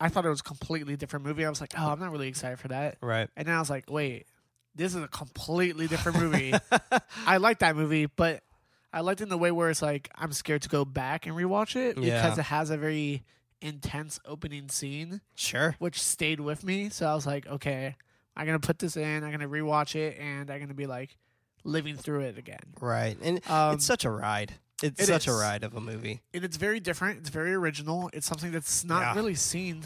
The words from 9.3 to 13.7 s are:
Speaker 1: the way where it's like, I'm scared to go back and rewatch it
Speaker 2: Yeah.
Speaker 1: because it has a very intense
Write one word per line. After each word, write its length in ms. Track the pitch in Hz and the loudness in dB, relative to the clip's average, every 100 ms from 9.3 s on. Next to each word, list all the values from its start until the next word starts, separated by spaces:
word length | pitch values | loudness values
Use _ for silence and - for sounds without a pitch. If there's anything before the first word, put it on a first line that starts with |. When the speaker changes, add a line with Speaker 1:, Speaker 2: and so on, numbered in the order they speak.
Speaker 1:
the 80 | 175 | 2
way 120 | 175 | 2
where 180 | 170 165 | 4 2
it's 120 | 156 | 2
like, 280 | 151 143 - | 0 0 -4
I'm 180 | - 160 | -8 -6
scared 300 | 143 - 147 | -4 0 0
to 60 | - | 2
go 160 | 147 | 2
back 420 | 139 135 131 160 165 | 2 -2 -2 -4 -4
and 100 | 165 | -2
rewatch 400 | 180 202 220 254 | 2 2 2 0
it 220 | 254 135 | 0 2
Speaker 2:
Yeah. 240 | 120 117 | 2 4
Speaker 1:
because 160 | 165 165 | 4 2
it 60 | 147 | 0
has 240 | 151 156 | 0 0
a 60 | 151 | 0
very 460 | 156 156 147 139 - _ _ _ | 0 0 -2 -4 -8 _ _ _
intense 580 | 156 | -12